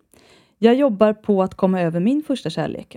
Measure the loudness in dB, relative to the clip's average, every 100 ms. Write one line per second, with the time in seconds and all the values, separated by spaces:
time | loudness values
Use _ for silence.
0 | _ _ _ _ _ 0 2 4 2 2
1 | 0 0 -2 0 0 0 0 0 -2 0
2 | 0 -2 -4 -6 -6 -6 -6 -8 -14